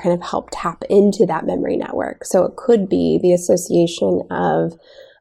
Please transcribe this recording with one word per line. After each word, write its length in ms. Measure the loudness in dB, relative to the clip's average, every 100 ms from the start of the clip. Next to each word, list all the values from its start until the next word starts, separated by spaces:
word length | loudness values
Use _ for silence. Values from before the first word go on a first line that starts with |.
kind 140 | -2
of 80 | -2
help 280 | -2 -6 -6
tap 320 | -8 -8 -8 0
into 380 | 4 4 4 2
that 180 | 0
memory 320 | -2 -2 -2 -4
network. 480 | -4 -6 -6 -8
So 200 | -2 0
it 100 | 0
could 340 | -2 2 2 2
be 300 | 0 0 2
the 120 | 2
association 880 | 2 2 0 2 2 2 0 -2 -2 -2
of 440 | -4 0 0 -2 -6 _ -20 -20 _